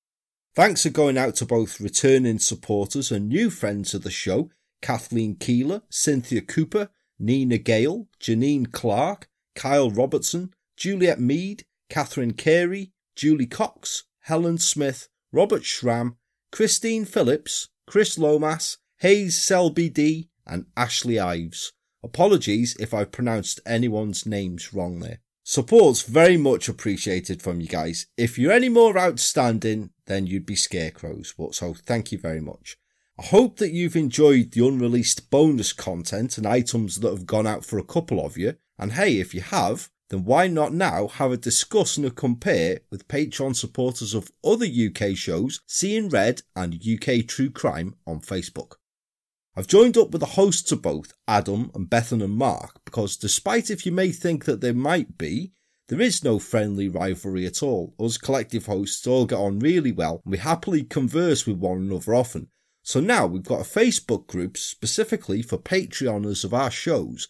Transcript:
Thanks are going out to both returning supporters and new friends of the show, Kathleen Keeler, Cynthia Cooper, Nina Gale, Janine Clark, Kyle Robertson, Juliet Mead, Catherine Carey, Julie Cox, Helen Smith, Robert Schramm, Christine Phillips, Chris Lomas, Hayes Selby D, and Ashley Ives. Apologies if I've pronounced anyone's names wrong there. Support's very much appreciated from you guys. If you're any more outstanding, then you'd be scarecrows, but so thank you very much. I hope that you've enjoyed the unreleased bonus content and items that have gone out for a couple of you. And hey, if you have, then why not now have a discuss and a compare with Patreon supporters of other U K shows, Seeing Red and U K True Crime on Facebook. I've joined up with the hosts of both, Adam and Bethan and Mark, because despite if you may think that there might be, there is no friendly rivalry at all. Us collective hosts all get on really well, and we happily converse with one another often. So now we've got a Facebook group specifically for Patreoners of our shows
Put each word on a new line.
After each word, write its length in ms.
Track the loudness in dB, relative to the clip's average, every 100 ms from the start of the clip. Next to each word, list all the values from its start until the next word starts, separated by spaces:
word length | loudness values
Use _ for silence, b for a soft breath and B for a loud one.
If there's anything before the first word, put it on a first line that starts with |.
| _ _ _ _ _
Thanks 280 | 4 6 4 0
are 20 |
going 280 | 4 4 4
out 180 | 0
to 100 | -2
both 340 | 0 0 0 -4
returning 600 | -4 2 6 6 4 0
supporters 720 | -2 -4 -2 -2 -2 -4 -2
and 180 | -2 0
new 220 | 0 0
friends 420 | 0 -4 -4 -6
of 80 | -6
the 80 | -6
show, 400 | -6 -2 -2 -2 _ _ _
Kathleen 540 | -4 -4 -2 -2 -2
Keeler, 480 | -4 0 0 0 -4 -6
Cynthia 500 | -2 0 0 -2 -4
Cooper, 480 | -4 -2 -2 -2 -4 _ _ -4
Nina 400 | 0 2 2 0
Gale, 480 | 2 2 2 -2 -8 _
Janine 520 | -2 0 2 0 -2
Clark, 580 | -4 -2 0 0 -4 -12 _ _
Kyle 380 | -8 2 4 4
Robertson, 640 | 2 0 0 -2 -4 -6 _ _
Juliet 440 | -8 -4 2 2 4
Mead, 460 | 2 0 -4 -10 -18 _ -8
Catherine 460 | -6 -4 -2 -4
Carey, 600 | 0 2 4 2 -4 -10 _ _
Julie 300 | -2 2 2
Cox, 600 | 0 -2 -4 -6 -10 -10 -12 _ -4
Helen 300 | 0 0 0
Smith, 520 | 0 0 -2 -4 -12 _ _
Robert 320 | 2 2 2
Schramm, 500 | -2 -4 -2 0 -4 -8 _ _ _
Christine 540 | 0 0 2 -2 -2
Phillips, 640 | -2 0 2 0 -2 -8 -10 _
Chris 320 | -2 2 2 2
Lomas, 600 | 2 4 2 -2 -6 -10 _ _
Hayes 380 | 4 4 2 -2
Selby 520 | 2 4 2 2 0
D, 400 | 2 2 0 -6 _ -12
and 180 | -10 -8 -6
Ashley 420 | -4 -4 -2 0
Ives. 540 | 0 -4 -6 -10 -14 -14 _ _
Apologies 720 | -6 2 4 4 2 0 0 -4
if 140 | -4
I've 180 | -4 -4
pronounced 480 | -4 -2 -2 -4 -8
anyone's 600 | -4 0 0 -2 -4 -6
names 480 | -6 -4 -4 -8 -8
wrong 280 | -6 -6 -6
there. 180 | -10 -12 _ _
Support's 600 | -6 -2 6 8 8 6
very 340 | 2 6 8 8
much 320 | 4 2 -2
appreciated 720 | -6 -4 -4 -2 -4 -4 -6
from 180 | -6 -6
you 80 | -4
guys. 400 | -4 -4 -6 -8
If 240 | -4 -2 2
you're 140 | 4
any 160 | 4 6
more 280 | 6 6 6
outstanding, 920 | 0 0 0 2 2 2 0 -2 -6 _ -4
then 180 | -2
you'd 200 | -2 -4
be 100 | -4
scarecrows, 800 | -4 -2 -4 -6 -8 -12 -12 -14 -12
but 160 | -10
so 200 | -6 -8
thank 400 | -6 -4 -4 -4
you 40 | -8
very 220 | -6 -6
much. 380 | -8 -14 -18 -20 _ _ _ -16
I 40 |
hope 340 | 4 6 6 2
that 160 | -2
you've 240 | 0 0 0
enjoyed 540 | 0 6 8 8 4
the 140 | 4
unreleased 640 | 2 2 2 2 0 -2 2
bonus 440 | 4 6 4 -2
content 640 | -6 -6 -6 -6 -6 -6 -4
and 100 | 0
items 540 | 0 0 -2 -2 -2
that 100 | -2
have 140 | -2
gone 200 | -2 0
out 200 | 0 -4
for 120 | -6 -6
a 60 |
couple 420 | -4 -4 -2 -2
of 120 | -4 -4
you. 180 | -4 -4 _ -10
And 140 | -6
hey, 260 | 0 2 2
if 160 | -2
you 60 | -8
have, 480 | -4 0 0 -2 -8 _ -8
then 160 | -4
why 220 | 2 2 2
not 260 | 2 0
now 340 | 0 -2 -2 -4
have 240 | -2 -2
a 60 | -2
discuss 600 | -2 -2 0 0 0 -2
and 80 |
a 60 | -4
compare 720 | -2 -2 -2 0 0 0 -2 -10
with 160 | -16 -6
Patreon 480 | -4 -4 -4 -4
supporters 580 | -4 -6 -2 -2 -4 -6
of 180 | -6 -8 _
other 220 | 0 0
U 260 | 0 0 0
K 240 | 0 -2
shows, 460 | -2 -4 -2 -4 -6
Seeing 440 | -8 -4 -2 -2 0
Red 340 | 2 2 -2 -8
and 280 | -8 -6 -4
U 160 | -2 -2
K 240 | 0 -2
True 260 | -2 -2 -4
Crime 460 | -2 -4 -4 -8 -10
on 140 | -10 -10
Facebook. 540 | -6 -8 -8 -12 -14 _ _ _ _ _ _ _ _
I've 100 | -10
joined 320 | 4 8 8 6
up 140 | 4
with 80 | 2
the 80 | -2
hosts 440 | 2 4 2 -2
of 100 | -2
both, 300 | -2 -4 -8 _ 0
Adam 440 | 0 2 -2 -4
and 160 | -8 0
Bethan 320 | 0 0 -2
and 140 | -2
Mark, 460 | 0 0 -2 -8 -18
because 320 | -8 -4 -4 -4
despite 540 | -2 -2 0 0 -2
if 140 | -4 -2
you 40 |
may 200 | 0 0
think 340 | 0 -2 -2
that 160 | -2 -2
there 120 | 0
might 440 | 0 0 0 -2 -6
be, 360 | -6 -4 -6 _ _ _ -6
there 140 | 0
is 220 | 2 2
no 140 | 0 0
friendly 520 | 0 -2 0 -2 -4
rivalry 580 | -2 -4 -4 -6 -4 -4
at 160 | -4
all. 320 | -2 -2 -4 -4
Us 180 | -4 -4
collective 500 | -2 -2 -2 -6 -4
hosts 400 | -4 -4 -4 0
all 180 | 2
get 140 | 2 0
on 200 | -2 0
really 340 | 2 2 0
well, 280 | 0 -2 -4
and 80 | -6
we 40 | -4
happily 460 | -2 -2 0 -2
converse 640 | -2 -2 0 2 2 2 0
with 100 | -2
one 200 | -2 -2
another 360 | -4 -4 0
often. 360 | 0 0 -6 -12 _ _ _
So 160 | -4 0
now 260 | 2 2
we've 160 | 2 -2
got 200 | -4 -4
a 20 |
Facebook 640 | 0 2 2 2 -2 -4 -4
group 300 | -6 -6 -6
specifically 840 | -10 -8 -4 -2 -2 -4 -4 -4
for 160 | -4 -6
Patreoners 880 | -2 -4 -2 -4 -4 -2 -4 -4
of 100 | -2
our 160 | -2 -2
shows 580 | -2 -2 0 -2 -8